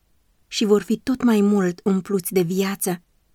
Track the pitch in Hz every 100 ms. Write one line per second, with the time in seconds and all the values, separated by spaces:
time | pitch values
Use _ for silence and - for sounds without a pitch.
0 | _ _ _ _ - - 208 208 - 220
1 | - 254 240 214 202 208 180 175 208 190
2 | 175 196 - 190 170 190 196 196 190 175
3 | _ _ _